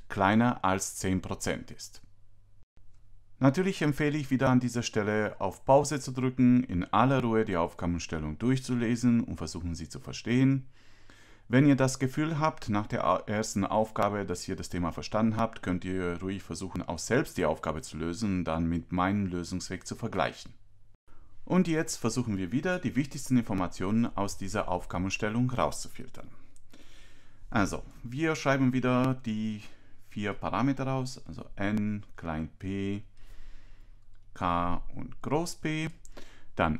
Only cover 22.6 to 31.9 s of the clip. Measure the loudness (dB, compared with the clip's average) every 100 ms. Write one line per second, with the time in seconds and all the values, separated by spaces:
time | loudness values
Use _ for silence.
22.6 | 0 -2 0 0 -2 -6 2 2 2 0
23.6 | -2 -2 0 2 2 0 -2 -2 -2 -2
24.6 | 0 -2 -2 -4 -2 -2 -2 0 0 2
25.6 | 0 0 -6 -8 -8 -10 -10 -10 -12 -12
26.6 | -12 -12 -12 -12 -12 -14 -14 -14 -2 2
27.6 | 2 0 -8 -12 -10 -2 0 2 2 4
28.6 | 4 4 4 4 2 0 -2 -2 -2 -4
29.6 | -10 -14 -14 -14 -10 -4 -2 -2 -2 2
30.6 | 2 2 0 -2 -4 -8 -12 -12 -10 -4
31.6 | 0 0 0